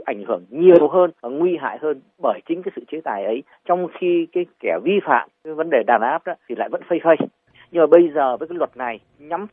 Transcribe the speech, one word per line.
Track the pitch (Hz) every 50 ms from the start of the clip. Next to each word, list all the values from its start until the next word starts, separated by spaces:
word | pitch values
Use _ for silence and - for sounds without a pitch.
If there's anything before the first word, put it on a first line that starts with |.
| -
ảnh | - 117 101 98 104
hưởng | 110 87 90 92
nhiều | 120 156 175 185 175 165 151 147
hơn | 165 185 180 170 - _
và | - 120
nguy | 135 147 170 185 175 151
hại | 139 113 110 - 151
hơn | 151 147 135 _ _ _ _ 156
bởi | 120 104 101 _ -
chính | 165 180 185
cái | 196 -
sự | - - - 143
chế | 156 -
tài | 143 110 98 98
ấy, | 104 113 131 - _ _ _ _
trong | - 175 180 180 151 - -
khi | 185 175 175 170 165 165 -
cái | 175 175 170 _ _
kẻ | 123 101 80 90 113
vi | 185 208 196 -
phạm | 156 131 113 - _ _ _ _
cái | 156 156
vấn | 151 165 170
đề | 147 117 104
đàn | 123 120 107
áp | 110 127 151 165 -
đó | 185 165 _ _ -
thì | 120
lại | 104 107 110
vẫn | 156 175 170 -
phây | 175 151 -
phây. | 165 160 - - - _ _ _ _ _ _ _ _
Nhưng | - 170
mà | 156
bây | 147 165 175 175 160 143
giờ | 151 139 131 123
với | 110 131 165
cái | 175 175
luật | 147 - _
này | 123 127 120 113 101 _ _ _ _
nhắm | 147 151 170 185 208 214